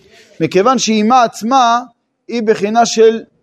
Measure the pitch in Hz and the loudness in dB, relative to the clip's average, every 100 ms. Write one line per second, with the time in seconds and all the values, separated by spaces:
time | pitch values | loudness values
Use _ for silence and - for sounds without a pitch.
0 | _ _ _ - 160 185 220 254 214 220 | _ _ _ -6 -2 0 2 0 0 0
1 | 214 254 233 - 220 269 233 240 254 _ | 2 2 0 -4 -2 0 2 0 -4 _
2 | _ _ - 233 214 214 196 226 226 220 | _ _ -10 -4 -2 -2 -2 0 0 2
3 | 220 220 - _ | 2 2 -6 _